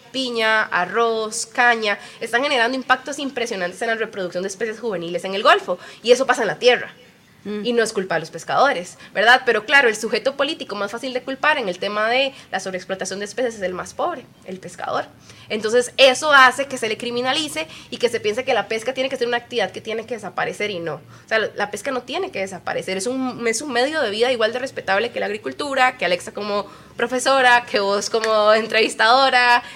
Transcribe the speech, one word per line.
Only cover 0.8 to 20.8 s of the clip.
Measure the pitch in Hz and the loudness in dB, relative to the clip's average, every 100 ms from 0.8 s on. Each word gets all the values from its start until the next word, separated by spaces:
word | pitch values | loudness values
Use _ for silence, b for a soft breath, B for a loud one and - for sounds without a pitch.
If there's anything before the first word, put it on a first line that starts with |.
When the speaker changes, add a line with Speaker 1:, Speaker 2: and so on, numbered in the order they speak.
| 180 208 233 220 214 214 - | 0 0 0 0 -4 -6 -6
Speaker 1:
caña, | - 240 226 214 202 B B | 2 4 4 0 -2 B B
están | 226 233 | -2 0
generando | 285 262 226 262 | 2 2 2 0
impactos | 247 262 - 285 | 0 0 0 -8
impresionantes | 277 254 233 196 180 185 | -6 -4 -4 -2 -4 -4
en | 233 | -4
la | 226 | -2
reproducción | 214 208 180 180 | -4 -6 -6 -4
de | 196 | -6
especies | 196 226 214 | -4 -6 -6
juveniles | 233 180 170 175 | -6 -4 -4 -6
en | 190 | -4
el | 196 | -2
Golfo, | 247 370 381 180 B B | 2 2 0 -8 B B
y | 226 | 2
eso | 247 | 2
pasa | 262 - | 4 0
en | 208 | 0
la | 156 | 2
tierra. | 240 226 - - - _ _ _ | 4 4 0 -14 -20 _ _ _
Speaker 2:
Mm. | 202 208 214 | -10 -6 -2
Speaker 1:
Y | |
no | 233 | 0
es | 220 | 0
culpa | 208 185 | -2 -2
de | 170 | -4
los | 160 | -4
pescadores, | 202 - 143 269 - - - B | -12 -4 2 2 2 -6 -16 B
¿verdad? | - 214 254 | 0 4 6
Pero | - 214 | 4 0
claro, | 214 285 247 | 4 4 4
el | 214 | 2
sujeto | 220 208 247 269 | -2 -2 -2 -2
político | 285 320 262 202 | -4 -4 -8 -6
más | 202 | -6
fácil | 233 269 | -6 -6
de | 247 | -6
culpar | 269 269 294 294 | -6 -2 0 0
en | 208 | -2
el | 180 | -4
tema | 196 208 220 | -4 -2 0
de | 247 269 B B | 2 0 B B
la | 190 | -8
sobreexplotación | 190 185 - 190 196 190 | -6 -8 -8 -6 -6 -6
de | |
especies | 202 - 247 220 | -8 -4 -4 -4
es | |
el | 185 | -6
más | 180 180 | -6 -10
pobre, | - 320 294 - _ | -6 -4 -6 -12 _
el | - 185 | -16 -14
pescador. | 175 - - - - - B B B | -14 -10 -6 -6 -6 -14 B B B
Entonces | 220 214 247 240 - | -6 0 2 0 6
eso | 262 254 311 | 6 6 6
hace | 277 254 247 269 | 8 8 6 -4
que | 254 | -4
se | 220 | -4
le | 214 | -4
criminalice | 240 240 254 294 302 311 320 B B | -4 -4 -2 -2 -2 -6 -8 B B
y | 247 | -2
que | 233 | -2
se | 233 | 0
piense | 214 214 | -2 -2
que | 254 | 0
la | 226 202 | 0 0
pesca | 226 226 | -4 -4
tiene | 262 262 | -4 -4
que | 262 | -2
ser | 240 | -2
una | 240 | -2
actividad | 240 240 185 | -4 -2 -2
que | 220 | -4
tiene | 220 220 214 | -8 -8 -8
que | |
desaparecer | 233 196 - 165 180 208 | -10 -8 -6 -6 -4 -6
y | |
no. | 180 | -4